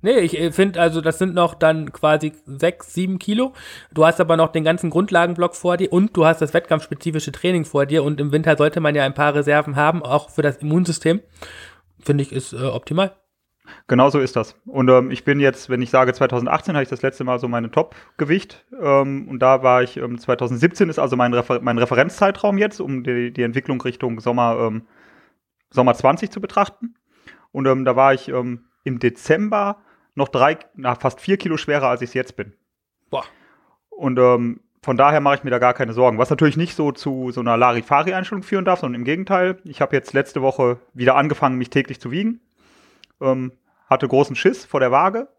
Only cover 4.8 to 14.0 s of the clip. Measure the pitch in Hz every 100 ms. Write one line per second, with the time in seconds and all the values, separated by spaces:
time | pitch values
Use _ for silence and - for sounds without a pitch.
4.8 | 170 170 208 175 175 170 175 - 175 175
5.8 | 185 175 208 - 160 160 151 170 - 160
6.8 | - 151 175 156 147 - 180 180 156 139
7.8 | 143 156 147 147 147 147 160 151 147 170
8.8 | 151 147 139 139 147 147 143 147 147 139
9.8 | 147 165 123 143 - - 143 131 151 160
10.8 | 175 160 160 185 _ _ - - - _
11.8 | _ _ - 143 135 135 - 113 131 -
12.8 | - 156 196 _ _ _ _ _ _ -
13.8 | - 123